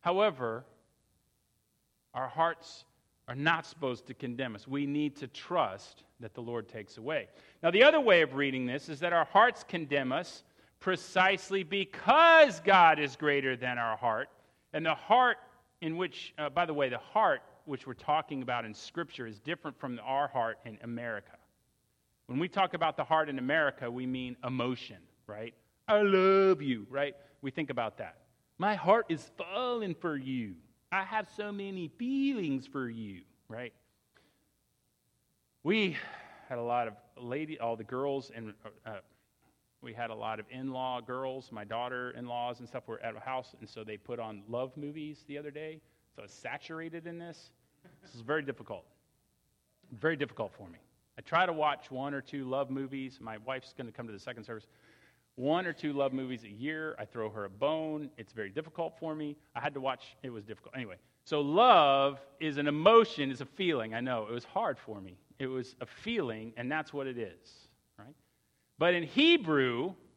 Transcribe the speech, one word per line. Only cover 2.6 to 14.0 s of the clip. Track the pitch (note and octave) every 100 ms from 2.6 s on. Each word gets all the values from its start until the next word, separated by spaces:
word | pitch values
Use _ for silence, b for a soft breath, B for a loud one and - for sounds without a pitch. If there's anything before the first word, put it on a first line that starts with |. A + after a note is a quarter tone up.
| - - - _ _ _ -
are | B2
not | D3+ E3 -
supposed | - C#3 A#2+ -
to |
condemn | C3 B2+ A#2+ C3
us. | G#2 C3+
We | C#3 C#3+
need | C#3+ D3 C#3+
to | C3
trust | - - F3 A#2+ G2 - - _ _
that | A2
the | -
Lord | A#2 A#2+ G#2
takes | A2+ G2+ -
away. | A2+ D#3 G2+ B B B
Now, | E3
the | F#3
other | C4+ D#4
way | B3 F3
of | D#3 C3+
reading | C#3 C3 B2
this | B2+ -
is | C#3+
that | F3
our | E3+ D#3
hearts | G3 A#3+ -
condemn | - F3 D3+ C#3+ C3
us | C#3 F3+ - _ b b b
precisely | - F#3 - F#3+ F#3 G3 - G3
because | E3 G3 F#3+ - - C#4 E4 E4 D4 E3
God | - F#3+ E3+ D3+
is | C#3+ B2+
greater | D3+ C#3+ C3+ B2+
than | B2+ B2
our | A#2
heart. | A2